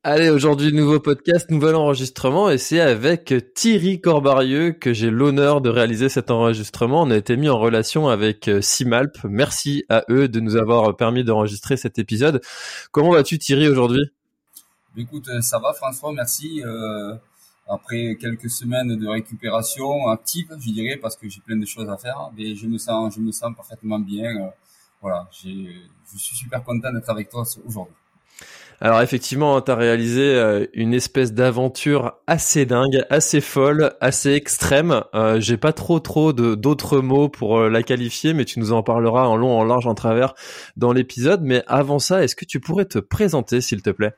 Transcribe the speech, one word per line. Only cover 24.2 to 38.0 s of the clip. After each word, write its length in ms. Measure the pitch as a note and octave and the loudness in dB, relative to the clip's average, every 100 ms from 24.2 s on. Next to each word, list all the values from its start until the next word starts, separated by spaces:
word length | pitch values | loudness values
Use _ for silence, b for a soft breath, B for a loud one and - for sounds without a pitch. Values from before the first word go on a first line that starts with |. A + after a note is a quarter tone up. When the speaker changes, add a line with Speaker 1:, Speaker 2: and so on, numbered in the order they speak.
Speaker 2:
Euh, 240 | A#2 A2 F#2+ - b b b _ | -6 -8 -10 -14 b b b _
voilà, 260 | G2 F2+ F2+ | -8 -8 -8
j'ai, 340 | - F#2+ G2 F#2 F2 F2 _ _ | -18 -16 -14 -14 -18 -20 _ _
je 80 | - | -14
suis 200 | - - | -12 -12
super 260 | - B2 | -10 -10
content 300 | A#2+ A#2+ B2+ | -6 -6 -6
d'être 160 | A#2 A#2 | -8 -6
avec 180 | G#2+ G#2 | -8 -8
toi 160 | A#2+ | -8
ce-, 160 | A2+ - - | -10 -10 -12
aujourd'hui. 260 | G#2+ F2 _ _ _ B B B B B B | -14 -14 _ _ _ B B B B B B
Speaker 1:
Alors 220 | A2+ A2+ | 2 4
effectivement, 580 | A#2+ C3 - C3 D3 C3+ | 2 -2 -4 0 2 2
t'as 140 | C3 | 2
réalisé, 480 | A#2 A#2 A#2 A#2 A#2+ | 0 2 2 0 2
euh, 460 | C#3 B2+ A2 G#2 G#2 | 4 4 4 2 -2
une 180 | A2+ A2+ | -2 0
espèce 400 | B2 - C#3 B2 | 0 0 0 0
d'aventure 800 | A2 B2+ A#2+ C3 - D3 C#3+ A#2+ - - | 2 2 2 -2 -2 0 0 -2 -8 -2
assez 400 | E3 - D#3 B2+ | -2 2 2 4
dingue, 360 | B2 C3+ C3 - | 2 4 2 2
assez 320 | D3 D3+ D3 | 0 2 0
folle, 540 | - C#3+ C#3 D3+ D3+ - | 0 2 2 4 0 0
assez 320 | B2+ - C#3 | -2 0 0
extrême. 680 | C#3+ - - - C#3+ E3+ B2 - | 0 -2 -4 2 2 2 0 0
Euh, 240 | G#2+ A2 A2 | 0 2 2
j'ai 180 | G#2+ A#2 | 0 0
pas 160 | D3+ | 0
trop, 260 | D#3+ - E3 | -2 -2 -2
trop 320 | - D#3 D#3 | 0 0 2
de, 220 | B2+ A#2 | 2 0
d'autres 460 | G#2+ C3+ D3 - C#3+ | 2 0 -2 0 0
mots 280 | C3 C#3 C#3+ | 2 2 2
pour, 300 | - G#2+ A2+ | -2 0 2
euh, 120 | A2 | 4
la 100 | A2+ | 2
qualifier, 540 | A#2 B2 | 0 -2